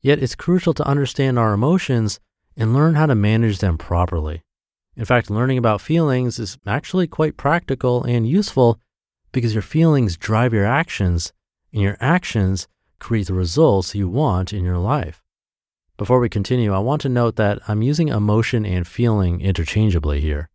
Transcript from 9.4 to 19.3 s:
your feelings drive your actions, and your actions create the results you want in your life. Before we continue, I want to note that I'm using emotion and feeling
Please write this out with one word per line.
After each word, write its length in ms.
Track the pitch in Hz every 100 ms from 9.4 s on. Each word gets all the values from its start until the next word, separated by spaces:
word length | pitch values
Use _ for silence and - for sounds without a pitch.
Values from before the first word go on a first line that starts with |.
| 117
your 100 | 107
feelings 540 | - 156 165 147 113 82
drive 380 | - 110 123
your 120 | 113 101
actions, 680 | 135 165 - 92 85 - _ _ _ _
and 120 | -
your 160 | 101 104
actions 640 | 127 175 - 117 95 95 - _ _ _
create 280 | - 113 90
the 80 |
results 600 | 92 87 92 156 98 92
you 140 | 104 92
want 460 | 107 151 92 92
in 100 | 104
your 140 | 90 90
life. 440 | 95 143 85 - _ _ _ _ _ _ _ -
Before 220 | 104 127
we 120 | 120
continue, 420 | 107 98 127 110
I 60 | 95
want 240 | 110 147
to 80 | 139
note 260 | 123 120 110
that 220 | 104 104 -
I'm 140 | 107
using 260 | 120 147 160
emotion 560 | 113 104 107 113 120
and 240 | 104 90 87
feeling 540 | - 120 107 92